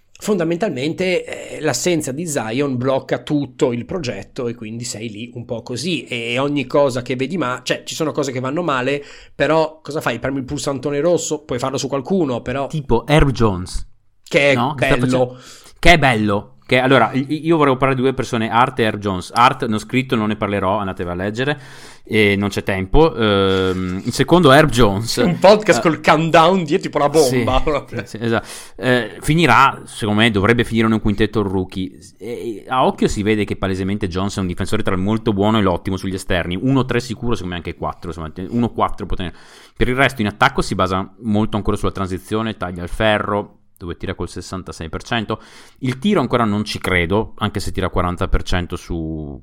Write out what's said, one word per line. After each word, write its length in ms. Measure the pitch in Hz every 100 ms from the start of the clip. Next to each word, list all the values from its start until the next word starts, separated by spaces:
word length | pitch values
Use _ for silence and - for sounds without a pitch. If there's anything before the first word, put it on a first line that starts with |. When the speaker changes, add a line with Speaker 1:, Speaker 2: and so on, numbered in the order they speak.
| _ -
Speaker 1:
Fondamentalmente, 1400 | - 202 165 170 165 127 147 165 185 170 - - - 127
eh, 40 |
l'assenza 500 | 151 131 180 165 139
di 140 | 135 175
Zion 500 | 143 110 123 143 123
blocca 460 | 131 135 131 135
tutto 500 | - 147 127 - 143
il 140 | 120 117
progetto 600 | 180 127 98 95 - 120
e 80 | 120
quindi 280 | 110 117
sei 280 | 120 107 117
lì 180 | 104 120 123
un 100 | 113
po' 160 | 113
così 440 | - 120 170 143 117
e 340 | 120 117 120
ogni 260 | 143 143 127
cosa 380 | 151 143 123
che 120 | 120 127
vedi 220 | 131 160
ma-, 240 | 123 123
cioè 220 | - 127
ci 100 | -
sono 180 | - 156
cose 200 | 147 139
che 80 | 127
vanno 240 | 127 160
male, 400 | 170 131 127 143 - - - -
però 440 | 143 160 156 -
cosa 200 | - 147
fai? 160 | 143 113
Premi 220 | 131 135
il 60 | 123
pulsantone 540 | 147 143 135 147 143
rosso, 420 | 165 165 - 151
puoi 160 | - 123
farlo 180 | 135 131
su 100 | 135
qualcuno, 540 | 139 135 190 143 117
però 240 | 127 131 135
Speaker 2:
Tipo 400 | 156 135 113 -
Herb 240 | 151 143
Jones. 580 | 113 113 90 90 - - - _ _
Speaker 1:
che 300 | - 147 143
è 20 | 127
Speaker 2:
No? 180 | 127
Che 120 | 139 139
sta 100 | 135
Speaker 1:
bello. 100 | 127
Speaker 2:
facendo... 340 | 127 123 - - - - -
che 140 | 165
è 80 | 170
bello. 580 | 135 113 104 101 - - -
Che, 120 | 127
allora, 320 | 131 135 110
i-, 320 | 131 135 156 160
io 100 | 165
vorrei 160 | 143 127
parlare 180 | 135 131
di 60 |
due 120 | 131
persone, 360 | 131 117 120 110
Hart 260 | 113 131 -
e 40 |
Herb 160 | 110 104
Jones. 320 | 101 92 -
Hart, 320 | 113 127 135 117
ne 100 | 107
ho 40 |
scritto, 360 | - 127 131 120
non 100 | 107
ne 80 | 104
parlerò, 420 | 101 101 95 104
andatevi 300 | 98 92 87
a 40 | 87
leggere, 440 | 101 110 135 147 - - - -
e 320 | - 110 104 98
non 140 | 101
c'è 120 | 104
tempo. 540 | 104 95 92 139 160 -
Ehm, 840 | 110 98 95 95 92 92 92 92
il 80 | 120
secondo, 400 | - 131 170 151
Herb 180 | 139 156
Jones. 460 | 120 107 98 113 -
Speaker 1:
Un 240 | 190 165
podcast 400 | 185 214 196 -
Speaker 2:
Eh, 20 |
Speaker 1:
col 200 | 175 143
countdown 640 | - 160 165 165 160 190 156
dietro, 180 | 185 143
tipo 100 | 147
la 80 | 143
bomba, 500 | 156 131 127 117 127
Speaker 2:
sì, 60 |
Speaker 1:
proprio. 420 | 156 139 - 120 -
Speaker 2:
sì, 120 | 104
esatto. 260 | 117 113 - - - -
Eh, 420 | 123 123 107 90
finirà, 600 | - 160 151 117 135 110 -
secondo 340 | - 104 104
me, 100 | 117
dovrebbe 360 | 104 101 120 113
finire 220 | 110 113
in 60 |
un 60 | 110
quintetto 420 | 107 101 107 113
rookie. 560 | 98 95 92 95 92 80 85 -
E, 80 | 104
e 380 | 113 110 98 -
a 180 | 127 165
occhio 220 | 196 202
si 160 | -
vede 220 | 101 107 101
che 100 | 104
palesemente 540 | 95 95 95 104 95
Jones 260 | 87 101 104
è 60 |
un 60 | 90
difensore 360 | 87 95 107
tra 100 | 95
il 60 | 92
molto 320 | 98 110 117
buono 260 | 95 104 110
e 20 |
l'ottimo 340 | 95 85 - 95
sugli 200 | 95 92
esterni. 440 | - 92 82 90
Uno 220 | 127 135
tre 160 | 117 117
sicuro, 320 | - 104 123 113
secondo 180 | 87 87
me 60 |
anche 140 | 85 -
quattro, 340 | 78 - 87
insomma, 200 | 82 78 82 90
uno 200 | 120 117
quattro 340 | - 95 - 95
può 100 | -
tenere. 200 | 87 - - - -
Per 140 | - 117
il 80 | 127
resto 240 | 135 -
in 80 | 104
attacco 340 | - 131 -
si 140 | - 98
basa 380 | 92 92 95 -
molto 340 | 113 104 110 110
ancora 220 | 107 101
sulla 140 | 101
transizione, 640 | 98 92 92 - 107 113 -
taglia 260 | 90 90
al 60 | 87
ferro, 640 | - 110 104 104 104 - _ _ -
dove 180 | 85 82
tira 200 | 92 92
col 120 | 87
sessantasei 640 | 92 - 95 80 - 82
per 140 | 92
cento. 360 | - 120 104 110 - - - -
Il 200 | 127 127
tiro 200 | 208 190
ancora 260 | 120 120 110
non 180 | 104 104
ci 140 | -
credo, 540 | - 90 85 95 87 -
anche 220 | 101 98
se 120 | 95
tira 180 | 98 92
quaranta 380 | - 90 87 90
per 140 | 101
cento 340 | - 90 87 87
su 640 | - 85 80 78 76 67